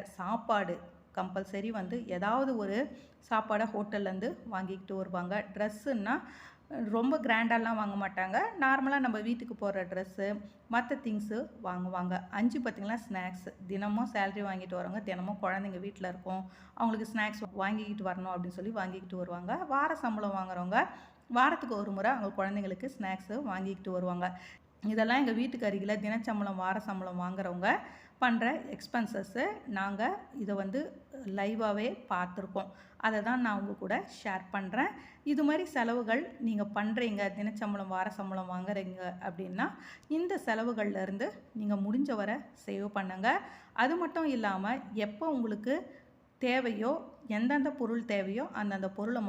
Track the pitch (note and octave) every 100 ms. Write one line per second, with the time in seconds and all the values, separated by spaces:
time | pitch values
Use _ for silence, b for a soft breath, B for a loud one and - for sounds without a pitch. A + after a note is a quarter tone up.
0 | - - F#3 A3+ A3+ G#3 F3+ E3+ - -
1 | - - F#3+ F#3+ F#3+ G3 A3 A3 F#3 A#3+
2 | A3+ F3+ G3+ B3 C4+ A#3 G3 G#3 D4 B
3 | B B - A3 G#3+ G#3 A3 G#3 G#3 G#3
4 | G3+ F#3+ A#3 - A#3 F#3+ F#3 F#3+ - F#3+
5 | F#3 F3+ F3+ G#3 - G3+ G#3+ G#3+ C#4+ A#3+
6 | G3+ D4+ - B B B - B3+ G#3+ A3+
7 | B3+ D#4 B3+ A3+ A#3 A#3 A3+ A3+ G#3 G3+
8 | G3 F#3+ F#3+ A3 A4 G#4 C4+ C4+ C4 C#4
9 | B3+ A3 A3 A#3+ B3 A3 G3+ G3 F3+ F#3
10 | F#3 - G3 G#3 - B - A#3 A#3+ C4+
11 | A#3+ G#3 G#3 G#3+ D#4 - F#3+ F3+ F3+ F#3
12 | F3+ F#3 F#3 G3+ A#3 D4 A#3+ G#3+ G3+ A3+
13 | - F#3+ F3+ F#3 - - F#3 G3 G#3 G#3
14 | A3+ G#3 G3 G3+ G3+ F#3 F3+ F3+ F3+ G#3
15 | G3+ F3+ F#3 G3+ F#3+ G3 G3+ F3+ G3 -
16 | F#3 F3+ F#3 F#3+ F#3 B B - A#3 G#3+
17 | A3 A3 G#3+ G#3 G#3 G3 F#3+ G#3+ G#3 G#3
18 | F#3 F3+ F#3 F3+ F3 F3+ G3 A3+ F#3 F#3
19 | F#3 F#3 F3 F3 F3+ D4 D#4+ C4+ D#4 D#4
20 | A#3+ G#3+ G3+ G3 F#3 F3+ F3+ A3 F4+ B
21 | B B - A#3+ C4+ E4 A#3+ G#3 G3+ G3
22 | G#3+ C4 G3+ G3+ G3 G3+ G3 F#3 C4 -
23 | F#3+ F#3+ F#3+ A3+ C4+ F#3 F#3+ F#3+ F#3+ F3+
24 | F3+ F3 F3+ F3+ B B - - G#3 G#3+
25 | A3 B3+ B3+ A3 B3 B3 A3 G3+ G3 G#3+
26 | G#3 A3+ A3 G#3+ G3+ F#3 F#3 G3 G#3 F#3+
27 | F#3 F3+ F3+ F#3+ F#3 F3+ G3+ F4 - B
28 | B - B3 A#3 A#3 D4+ - - - A#3+
29 | G#3+ G#3 G3 A3+ E4 G#4 - G3+ G3 G3
30 | B3+ G#4 - C#4 G3+ G3 G3 B3 D#4 -
31 | - C4+ A3 G3 G3+ A3 G#3+ G3+ A#3 -
32 | - F3+ F3+ F#3+ F#3+ G#3+ - B B B
33 | A3 G#3+ G#3+ B3+ A#3+ G3+ G3+ G3+ F#3+ B3
34 | - - G#3+ F#3 - G3+ F#3+ F3+ F#4+ -
35 | B B C#4+ D4 C#4+ D#4 F4+ B3+ A#3 A#3+
36 | A3 A#3+ - - A3+ G#3 G#3 G#3 G#3+ A3+
37 | A#3 G3+ G3+ G3 G#3 G#3+ G#3 G3+ F#3+ F#3
38 | G3+ G#3 F#3+ F#3+ F#3 F3+ F#3 G3 F#3+ F#3
39 | F3+ F3+ G3 E3+ F#3 F#3 D4 - B B
40 | B D#4 F4 F#4+ - A3 A#3 A3+ G#3 F#3+
41 | F#3+ F#3+ D#4 - - A3+ G#3 G3+ G3 A#3+
42 | D4 A3 G3 G#3+ - - - G3 G3+ G#3
43 | F#3+ F#3 A3 F4+ - B B - B3+ F4
44 | E4 E4 D#4+ B3 G#3 F#3+ G3 C4 - G#3+
45 | G#3 G#3 E4 C4+ A3+ G#3 B3 D4+ - B
46 | B - _ - B3 B3+ B3 G#3 A3+ D#4+
47 | - - C4 G#3+ B3 D4 C#4+ C#4 A3+ A#3
48 | A3+ G3+ F#3+ G#3+ D#4 - G#3 G3 F#3+ F#3+
49 | G#3+ B3